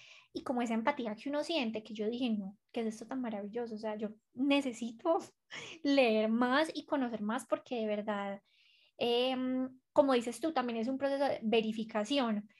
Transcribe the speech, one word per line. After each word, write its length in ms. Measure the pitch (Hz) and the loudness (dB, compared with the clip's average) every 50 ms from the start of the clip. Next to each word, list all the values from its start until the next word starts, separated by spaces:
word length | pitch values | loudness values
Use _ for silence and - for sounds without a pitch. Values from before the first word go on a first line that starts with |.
| - - - - - _ | -20 -20 -20 -20 -18 _
y 100 | - - | -10 -8
como 200 | - - 247 240 | -4 -2 -2 0
esa 120 | 247 220 226 | 0 0 0
empatía 400 | 226 226 294 285 - 233 214 214 | 0 0 0 0 0 -2 -6 -6
que 140 | 220 - 277 | -6 -6 -4
uno 160 | 285 294 302 | -2 -2 -2
siente, 400 | 349 339 302 240 220 220 220 220 | 0 0 0 0 0 -2 -6 -8
que 100 | - 214 | -8 -6
yo 140 | 214 208 214 | -4 -2 -2
dije, 200 | 240 240 262 233 | -2 0 0 0
"No, 260 | 220 202 196 190 - _ _ _ | 0 0 -2 -6 -10 _ _ _
¿qué 80 | - 240 | -6 -4
es 60 | 226 220 | -4 -4
esto 180 | 220 - 226 | -4 -6 -8
tan 140 | - 262 262 | -8 -6 -4
maravilloso?". 560 | 247 226 220 202 202 202 208 240 240 226 220 | -4 -4 -4 -6 -6 -6 -6 -6 -6 -6 -6
O 20 | 208 | -6
sea, 160 | 226 214 214 | -6 -6 -4
yo 120 | 214 226 202 - - _ _ - | -4 -4 -6 -8 -10 _ _ -4
necesito 840 | 240 269 285 285 285 277 262 220 - 233 233 - - - 330 330 370 - - _ _ _ - | 0 4 4 4 4 4 0 -4 -4 -6 -8 -6 -2 0 2 2 2 0 -6 _ _ _ -16
<laughs> 320 | - - - - - - - | -14 -14 -14 -14 -10 -4 0
leer 440 | 285 277 277 254 226 220 220 214 220 | 2 4 6 6 6 6 4 4 4
más 420 | 226 240 247 247 254 294 320 320 - | 4 4 4 4 4 4 2 2 -2
y 120 | 302 - | -6 -4
conocer 340 | - 311 277 254 233 226 208 | -2 0 0 0 0 -2 -4
más 240 | 208 208 226 262 - | -2 -2 -2 -2 -2
porque 300 | - 311 302 - - 262 | -2 -4 -4 -4 -4 -4
de 100 | 233 220 | -2 0
verdad, 540 | 214 208 208 208 220 208 202 202 202 196 202 _ _ _ _ _ _ _ _ _ _ _ - | 0 -2 -2 -2 -2 -2 -2 -2 -6 -6 -10 _ _ _ _ _ _ _ _ _ _ _ -2
em, 680 | - 240 240 240 247 262 254 254 254 254 254 254 262 262 - - _ _ | 0 2 2 2 2 0 0 0 -2 0 0 -2 -2 -4 -8 -14 _ _
como 200 | - 302 285 269 | 4 4 6 6
dices 280 | 262 247 233 247 233 - | 6 4 2 0 -4 -4
tú, 120 | - 320 | -2 -2
también 260 | 311 254 247 240 226 226 | 0 0 0 0 -2 -2
es 100 | 220 262 | -2 -2
un 100 | 269 269 | -2 0
proceso 260 | 277 277 277 277 277 | 0 0 0 2 2
de 140 | 262 - - | 0 0 0
verificación 1080 | 233 214 233 226 220 220 220 226 220 - - 214 214 214 285 277 247 226 214 208 - - _ _ | 0 2 2 4 2 2 -2 -4 -4 -2 -2 -2 0 0 2 2 2 2 0 -2 -4 -8 _ _